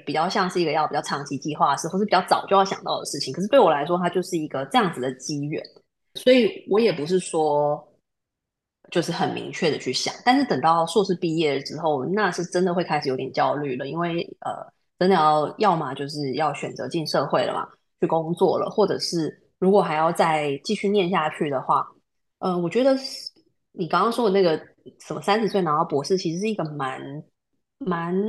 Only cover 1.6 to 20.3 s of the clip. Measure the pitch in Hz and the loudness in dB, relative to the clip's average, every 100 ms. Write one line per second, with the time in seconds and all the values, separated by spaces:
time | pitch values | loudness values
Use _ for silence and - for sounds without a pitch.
1.6 | 160 139 - 190 208 180 185 160 - 196 | 2 2 -2 -2 2 2 4 0 4 4
2.6 | 196 - 160 151 - 143 165 190 202 277 | 4 -2 -6 -6 -6 -8 -6 -6 4 6
3.6 | 190 143 147 175 175 185 180 170 151 135 | 6 4 0 0 0 -2 -2 -4 -4 -6
4.6 | 135 - 185 135 127 127 - 147 143 156 | 0 0 0 -2 -6 -6 -8 -6 -6 -6
5.6 | - - _ _ _ - - 254 214 - | -10 -20 _ _ _ -2 4 6 4 -2
6.6 | - 202 233 160 147 185 - 165 156 147 | 0 2 2 0 0 0 0 -2 2 2
7.6 | 147 147 - _ _ _ _ _ _ _ | 2 -2 -6 _ _ _ _ _ _ _
8.6 | _ _ - 175 160 170 147 - - - | _ _ -4 -2 -2 -2 -2 -4 -8 -2
9.6 | 170 135 - 127 - - - 262 269 147 | -2 -2 -4 -4 -4 -2 2 2 2 2
10.6 | 160 165 170 226 196 175 170 156 156 139 | 2 2 2 2 2 0 0 0 0 0
11.6 | 143 139 160 147 131 202 196 175 175 180 | -4 -4 -2 0 0 0 0 -2 -2 0
12.6 | 180 175 170 151 147 127 131 - 135 135 | 2 0 0 -2 -2 -4 -4 -2 0 0
13.6 | 147 123 139 160 170 170 - - - - | -4 -6 -6 -4 -4 -4 -8 -10 -10 -10
14.6 | - _ _ _ 180 185 156 151 147 - | -12 _ _ _ 2 6 6 4 2 2
15.6 | 214 165 143 139 143 151 139 123 151 147 | 2 2 -2 -6 -8 -6 -4 0 -2 -2
16.6 | 151 - 127 170 151 165 147 151 123 - | -8 -8 -6 -4 -2 -2 0 0 0 -4
17.6 | - _ _ _ 175 165 160 175 175 120 | -8 _ _ _ 0 0 -2 0 2 2
18.6 | - - 202 147 - 175 151 - _ _ | -2 2 2 2 -2 -2 -4 -6 _ _
19.6 | 185 202 170 156 165 170 175 | 4 4 4 2 0 2 2